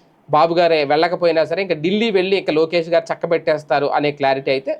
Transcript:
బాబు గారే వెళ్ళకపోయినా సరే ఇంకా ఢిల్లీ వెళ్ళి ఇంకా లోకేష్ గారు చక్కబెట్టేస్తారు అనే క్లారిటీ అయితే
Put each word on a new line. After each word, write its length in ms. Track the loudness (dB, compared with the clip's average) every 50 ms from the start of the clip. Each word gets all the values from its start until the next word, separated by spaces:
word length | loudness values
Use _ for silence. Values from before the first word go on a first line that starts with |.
| _ _ _ _ _ 0
బాబు 260 | 2 2 2 4 4
గారే 280 | 2 2 4 2 2 2
వెళ్ళకపోయినా 640 | 2 2 2 2 0 0 0 0 2 2 2 0
సరే 160 | 0 -2 -4
ఇంకా 140 | -4 -4 -4
ఢిల్లీ 360 | -2 -2 -2 0 0 0 0
వెళ్ళి 260 | 0 0 0 0 -2
ఇంకా 160 | -2 -2 0 0
లోకేష్ 360 | 0 0 0 0 -2 0 0
గారు 240 | 0 0 0 -2 -6
చక్కబెట్టేస్తారు 720 | -6 -2 -2 -2 -2 0 -2 -2 -2 -2 -2 -2 0 0
అనే 260 | 0 0 0 -2 -2
క్లారిటీ 400 | -2 0 0 0 0 0 -2 -2
అయితే 280 | -2 -2 -2 -6 -8